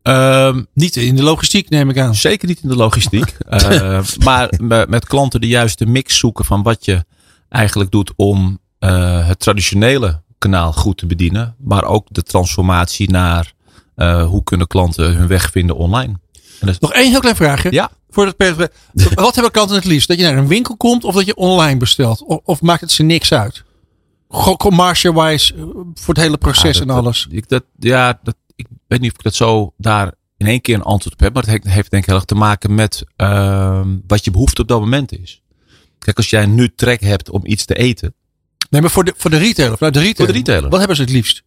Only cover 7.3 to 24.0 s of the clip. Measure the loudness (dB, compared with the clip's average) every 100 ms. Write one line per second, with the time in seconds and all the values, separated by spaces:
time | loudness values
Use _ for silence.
7.3 | _ _ -2 0 0 0 0 -2 0 0
8.3 | 2 0 -4 _ _ 0 0 0 0 0
9.3 | 0 0 0 0 2 2 2 0 -4 _
10.3 | _ 0 0 0 0 -2 -2 -4 -2 0
11.3 | -2 -6 -10 -4 -2 0 -2 -2 -8 -2
12.3 | -2 -2 0 0 0 -2 -4 0 0 0
13.3 | -2 -4 _ _ _ _ -2 0 2 0
14.3 | -2 -2 -2 0 0 0 0 0 2 2
15.3 | 0 0 -2 -2 0 -2 -2 -4 -10 _
16.3 | _ _ -6 -4 -2 -2 2 2 2 2
17.3 | 2 0 0 0 -2 -4 _ _ 0 0
18.3 | 0 -2 0 -4 _ _ 2 2 4 2
19.3 | 2 0 0 0 0 0 0 0 0 2
20.3 | 2 2 0 -2 -2 0 0 0 -2 -2
21.3 | 0 0 2 2 0 0 0 0 -2 -4
22.3 | -6 -4 0 2 0 -2 0 2 2 2
23.3 | 0 -2 -8 _ _ _ _